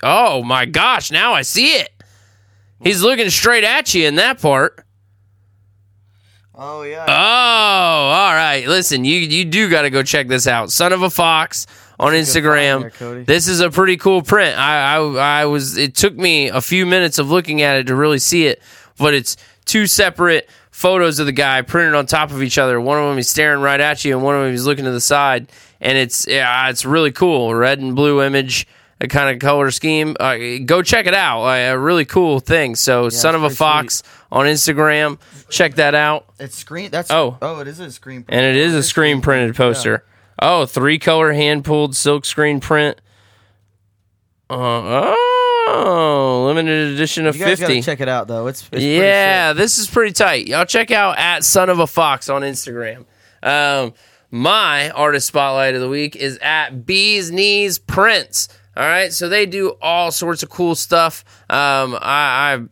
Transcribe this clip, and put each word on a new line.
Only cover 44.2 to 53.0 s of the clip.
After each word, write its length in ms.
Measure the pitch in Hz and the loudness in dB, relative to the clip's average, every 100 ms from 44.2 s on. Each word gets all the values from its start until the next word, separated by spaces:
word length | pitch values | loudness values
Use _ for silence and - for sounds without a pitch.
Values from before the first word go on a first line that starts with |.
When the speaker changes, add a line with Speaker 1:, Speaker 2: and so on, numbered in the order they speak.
| _ _ - | _ _ -12
Speaker 1:
Uh, 640 | 127 123 117 98 131 233 453 494 494 494 480 453 | -4 -2 -2 -2 0 2 2 2 2 2 0 0
oh, 760 | - 202 170 156 143 135 127 135 | 0 0 2 2 2 2 2 0
limited 460 | 160 160 156 147 | 0 0 0 -2
edition 320 | 139 156 170 156 | -2 -4 0 -2
of 80 | 147 | 0
Speaker 2:
You 100 | 190 | 0
guys 140 | 185 | 0
gotta 80 | 175 | 0
Speaker 1:
fifty. 80 | 123 | 0
Speaker 2:
check 180 | 123 131 | -2 -4
it 80 | 127 | -4
out, 200 | 127 104 | -4 -4
though. 200 | 113 123 | -6 -6
It's, 140 | 135 | -10
it's 80 | - | -8
pretty 160 | 127 143 | -4 0
Speaker 1:
Yeah, 640 | 165 196 196 196 185 160 | 2 2 2 2 2 2
Speaker 2:
sick. 60 | 151 | 0
Speaker 1:
this 200 | 220 - | 0 0
is 100 | 208 | -2
pretty 240 | 240 214 | 0 0
tight. 340 | 180 196 135 - | 2 2 0 -2
Y'all 180 | 147 175 | -2 0
check 240 | 233 233 | 0 0
out 260 | 220 196 147 | 2 0 0
at 260 | 170 165 | -2 0
Son 260 | 151 190 185 | 2 2 2
of 100 | 175 | 2
a 80 | 156 | 0
Fox 420 | - 156 131 - | 0 0 -2 -4
on 140 | 139 | -4
Instagram. 640 | 139 127 139 120 113 123 | -4 -8 -10 -10 -10 -12